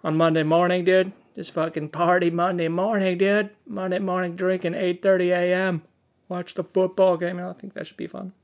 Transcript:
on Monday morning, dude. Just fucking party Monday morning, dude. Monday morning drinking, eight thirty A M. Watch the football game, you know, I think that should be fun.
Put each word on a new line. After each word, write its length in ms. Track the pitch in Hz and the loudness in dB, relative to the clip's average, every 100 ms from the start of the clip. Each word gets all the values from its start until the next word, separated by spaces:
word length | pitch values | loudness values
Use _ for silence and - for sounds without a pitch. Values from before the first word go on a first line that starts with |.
on 120 | - 156 | 0 2
Monday 260 | 165 160 | 4 2
morning, 420 | 151 165 175 180 | 2 2 4 2
dude. 280 | 175 185 190 - _ | 4 4 2 -4 _
Just 180 | - 165 | -14 -8
fucking 360 | - 165 165 151 | -4 -4 -4 -8
party 420 | 156 170 180 175 | -2 2 4 2
Monday 380 | 170 175 175 165 | 0 0 0 -2
morning, 500 | 170 196 214 190 180 | -2 0 0 0 0
dude. 320 | 196 208 208 _ - | 0 0 -2 _ -12
Monday 320 | 202 190 180 | -8 -4 -2
morning 380 | 190 180 180 175 | -2 -2 -4 -2
drinking, 380 | 185 185 185 | -2 0 -2
eight 280 | 165 180 180 | -2 -2 0
thirty 280 | 196 185 180 | 2 2 2
A 240 | 180 180 | 2 2
M. 280 | 180 190 170 - _ _ _ _ | 0 0 -2 -6 _ _ _ _
Watch 260 | 180 175 | -10 -8
the 80 | - | -10
football 540 | 175 - 185 185 190 170 | -4 0 0 4 2 2
game, 220 | 175 180 | -2 -6
you 40 | |
know, 80 | 180 | -10
I 40 | |
think 200 | 180 202 | -12 -14
that 140 | - - | -14 -14
should 80 | - | -12
be 100 | 170 | -12
fun. 260 | - 190 - | -12 -14 -16